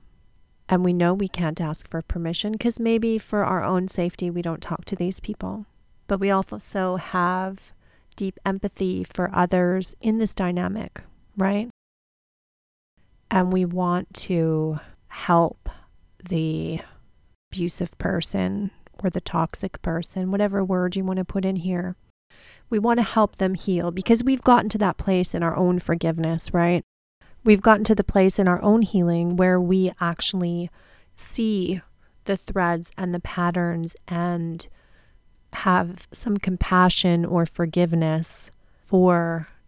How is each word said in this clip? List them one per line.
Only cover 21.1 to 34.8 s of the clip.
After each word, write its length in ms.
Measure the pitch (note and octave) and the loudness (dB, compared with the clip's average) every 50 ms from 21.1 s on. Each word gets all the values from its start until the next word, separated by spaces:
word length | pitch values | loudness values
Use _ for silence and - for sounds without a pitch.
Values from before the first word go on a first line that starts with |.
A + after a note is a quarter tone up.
| F#3 F#3 | -2 -2
to 60 | F#3 | -4
put 200 | - - G3 F#3 | -4 -4 -2 -2
in 120 | F#3+ F#3+ | -2 -2
here. 380 | F#3 E3 F#3 F3+ F3 F3+ F3+ F#3 - _ _ _ _ _ _ _ - - - - - _ - | -2 -2 -2 -2 -2 -4 -6 -8 -10 _ _ _ _ _ _ _ -20 -20 -20 -20 -20 _ -4
We 100 | A#3 G#3 | -2 0
want 180 | G3+ A#3+ A#3 A#3+ | 2 2 2 2
to 60 | A3 | 0
help 320 | - - A3+ G#3+ G3+ - | 2 2 2 2 2 2
them 180 | - G3 F#3 F#3+ | 0 -2 0 -2
heal 380 | E3+ - G3+ F#3 E3+ E3+ F3 | -2 -2 -2 0 0 0 -2
because 320 | E3+ F#3 F#3+ - A#3 A3+ A#3+ | -4 -2 2 4 4 4 4
we've 180 | C4 C4+ B3 | 2 0 2
gotten 260 | - C4 B3 - - G#3+ | 4 4 4 4 4 2
to 80 | - G3+ | 0 0
that 180 | G#3 F3+ E3+ | 0 0 0
place 360 | - - G3 F#3+ F3+ F3+ - | 0 0 2 2 2 2 0
in 120 | - E3+ E3+ | -2 -2 0
our 100 | E3+ - | 0 0
own 240 | - F#3 F3+ F3+ F3+ | 2 2 2 2 2
forgiveness, 720 | - - E3+ E3+ - E3 D#3+ E3 D#3+ D#3+ E3 E3 - - | 0 0 -2 0 0 0 0 0 0 -2 -2 -2 -2 0
right? 320 | - F3 E3+ F3 F3+ E3 - _ _ _ _ _ _ _ _ - - - - | 0 2 4 4 2 0 -2 _ _ _ _ _ _ _ _ -20 -18 0 4
We've 180 | A3 G#3 G3 | 6 6 6
gotten 220 | - A3+ G#3+ G3+ G#3+ | 8 6 6 6 4
to 100 | - A3 | 2 2
the 80 | G3 | 2
place 380 | G3 - - G3+ F#3 F#3+ - - | 2 2 4 4 4 4 4 4
in 80 | G3 F#3 | 2 2
our 120 | F3 F3 | 2 4
own 220 | - G#3 G#3+ A#3 | 4 4 4 4
healing 540 | A3 - - F#3+ F3 E3+ E3+ E3+ E3+ F3 F3 | 4 2 2 2 2 4 2 2 0 0 2
where 240 | F3 F#3 F#3 F#3 F3+ | 2 4 4 4 4
we 320 | F3+ F3 F#3+ F#3+ F#3 F3+ F3+ - | 2 2 2 2 2 0 -2 -2
actually 680 | F3 E3+ E3+ - - - - F#3 F3 E3+ F3 E3+ F3 F3 - - - _ - - _ _ _ | -4 -4 -4 -4 -4 -4 -2 -2 -2 -2 -4 -4 -6 -8 -10 -16 -20 _ -20 -20 _ _ _
see 640 | - - - - - A3+ A3 G#3+ G3 F3+ - F#3 F3 - - _ _ _ _ _ _ - | -16 -14 -8 -6 -2 -2 0 0 0 -2 -2 -4 -6 -8 -12 _ _ _ _ _ _ -6
the 120 | - G3 | -4 -4
threads 540 | F#3 - - - F#3+ F3+ E3+ E3+ E3+ E3+ - - - | -4 -4 -4 -2 0 0 0 0 -2 -4 -8 -10 -6
and 160 | F#3 F3 F3 | -6 -4 -4
the 60 | F3 | -4
patterns 760 | - - - - F3 F3 F3 F3+ F3 E3+ E3+ E3 E3 E3 - - - - | -6 -6 -4 -2 0 0 0 0 0 -2 -2 -4 -6 -8 -10 -14 -12 -8
and 580 | F3 E3+ E3+ F3 F3 E3+ E3 E3 E3 E3 - - - - | -4 -2 -2 -2 -2 -4 -4 -6 -8 -10 -12 -16 -20 -20